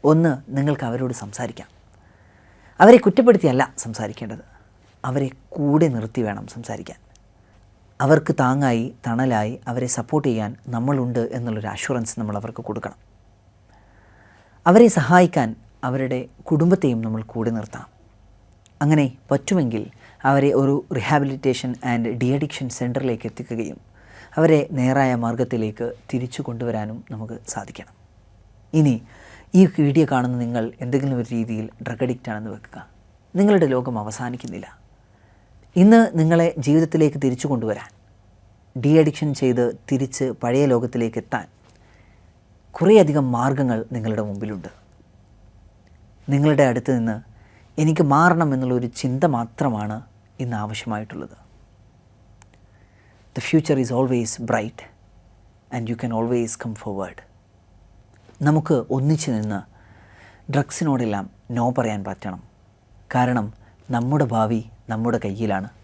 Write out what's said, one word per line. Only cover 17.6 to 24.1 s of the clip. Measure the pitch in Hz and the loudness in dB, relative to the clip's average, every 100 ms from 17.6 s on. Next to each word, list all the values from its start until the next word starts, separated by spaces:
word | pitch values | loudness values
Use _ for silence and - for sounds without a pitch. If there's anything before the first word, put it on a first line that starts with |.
| 107 - - _ _ _ _ _ _ _ _ _ | -8 -14 -20 _ _ _ _ _ _ _ _ _
അങ്ങനെ | 147 151 139 - _ | 2 4 2 -4 _
പറ്റുമെങ്കിൽ | 143 - 185 131 113 107 - - _ | -2 0 0 0 -4 -8 -16 -20 _
അവരെ | 135 139 139 | 2 4 4
ഒരു | 143 135 143 - 131 | 2 2 0 -2 -6
rehabilitation | 107 151 139 135 135 123 127 123 127 | 0 0 0 -2 -2 -2 -4 -6 -4
and | 120 117 120 | -2 -2 -2
de-addiction | 123 139 147 - 127 - | -2 -2 -4 -6 -8 -6
center-ിലേക്ക് | 123 127 131 113 117 | -4 -4 -4 -4 -8
എത്തിക്കുകയും | - 123 113 101 - - - - | -12 -10 -8 -8 -10 -20 -20 -20